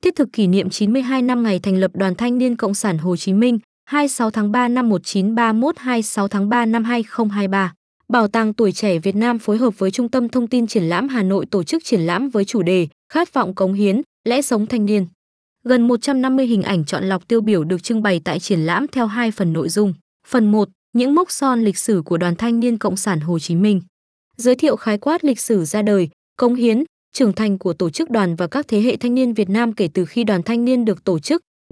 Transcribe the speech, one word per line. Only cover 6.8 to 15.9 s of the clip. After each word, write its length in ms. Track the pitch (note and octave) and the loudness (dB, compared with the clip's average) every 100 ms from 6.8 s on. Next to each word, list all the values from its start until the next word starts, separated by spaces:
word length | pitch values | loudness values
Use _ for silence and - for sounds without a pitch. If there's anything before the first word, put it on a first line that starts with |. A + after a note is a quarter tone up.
hai 200 | A3+ A#3+ | 0 -2
không 260 | A3 - A3 | -4 -2 -2
hai 180 | G3+ G3 | 0 0
ba. 260 | G3 F#3 - _ _ _ | 0 -2 -6 _ _ _
Bảo 200 | B3 G#3+ | 0 2
tàng 260 | A3+ A3 | 2 0
Tuổi 180 | G#3 G#3+ | 2 0
trẻ 280 | F#3 G#3+ E3+ | 2 -2 0
Việt 160 | F3 G3 | 0 0
Nam 240 | A#3 A#3 | 0 -2
phối 180 | A3 G#3+ | -2 0
hợp 220 | B3 G3 | 0 0
với 120 | F#3+ | -2
Trung 180 | G3 A#3 | -2 -2
tâm 200 | C4 A#3 | 0 0
Thông 180 | B3+ A#3 | -2 0
tin 200 | B3 A3+ | 0 0
Triển 160 | A3 | 0
lãm 240 | E3 F3 C4+ | 0 0 -2
Hà 160 | C4 | 0
Nội 220 | F#3 F#3+ - | 0 0 0
tổ 180 | G3+ | -4
chức 200 | D#3+ E4 | -2 -4
triển 180 | - G#3+ | 0 0
lãm 280 | E3 F3 C4+ | 0 -2 -2
với 160 | A3+ G3 | -2 -2
chủ 160 | A3+ | 0
đề 260 | F3 F#3 E3 _ _ | 2 0 0 _ _
Khát 200 | D#4 F4 | -2 -2
vọng 220 | C#4 F#3 F#3+ | -2 -4 -2
cống 180 | F#3+ | -2
hiến, 280 | G3 G3+ G3+ D#4+ _ - | 2 2 0 -4 _ -2
lẽ 140 | B3+ | -2
sống 240 | C#4+ A3+ G#3+ | 0 -2 -2
thanh 200 | B3 G#3 | -2 0
niên. 220 | G#3+ F3 _ _ _ _ _ | 0 -2 _ _ _ _ _
Gần 240 | A#3+ B3 | 0 2
một 140 | A#3 | 2